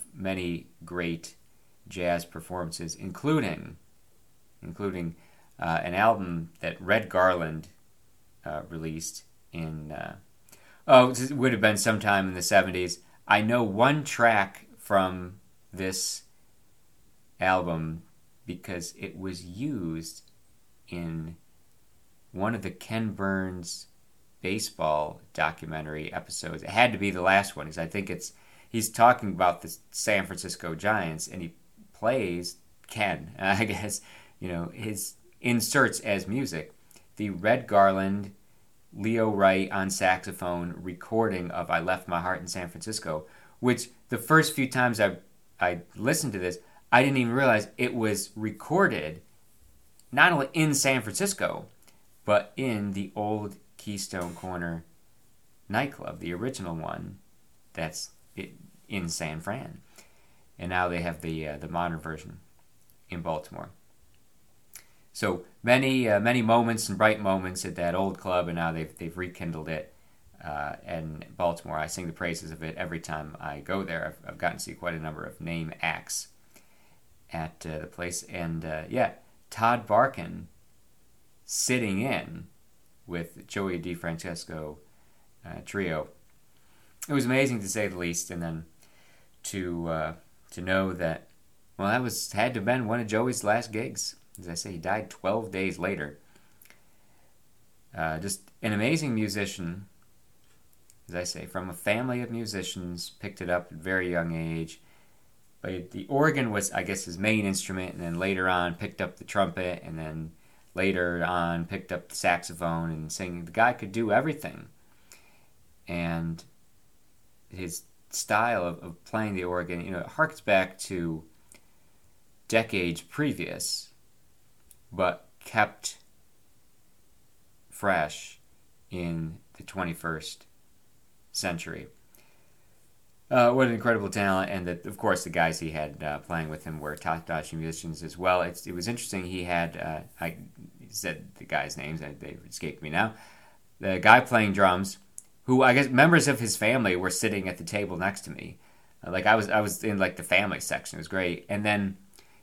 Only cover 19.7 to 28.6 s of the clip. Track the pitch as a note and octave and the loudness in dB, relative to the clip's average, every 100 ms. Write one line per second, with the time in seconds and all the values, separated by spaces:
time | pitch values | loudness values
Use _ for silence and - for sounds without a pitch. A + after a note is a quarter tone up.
19.7 | A#2 E2+ D#2+ E2 - - - - - - | -4 -4 -4 -8 -14 -20 -20 -20 -20 -20
20.7 | - - F2 E2 E2 D#2+ E2+ _ _ _ | -20 -12 -8 -6 -6 -8 -12 _ _ _
21.7 | _ _ - - - - F#2 G#2 A2+ F#2+ | _ _ -20 -20 -20 -14 -4 -2 -2 -6
22.7 | - - A2+ A2 F#2+ G2 F#2+ F#2+ F#2 E2+ | -10 -6 -4 -2 -2 0 0 -2 -6 -10
23.7 | - - - - - - - F#2 A2 - | -12 -14 -20 -20 -20 -20 -8 -4 -2 -4
24.7 | - D#2 D2+ D2+ E2 - - D#2 D#2+ D#2+ | -2 2 2 0 -6 -8 -2 0 -2 -8
25.7 | D#2 D#2 D2+ D#2 - - - E2 D#2 D#2+ | -8 -6 -8 -8 -10 -10 -10 -8 -10 0
26.7 | G#2 B2 G2+ G2+ F2+ F#2 G2 G2 - D2+ | 4 4 4 -2 2 6 6 4 -4 -10
27.7 | E2 E2 G2+ G2 F2+ - - - - | -6 -6 -4 -4 -6 -10 -16 -20 -20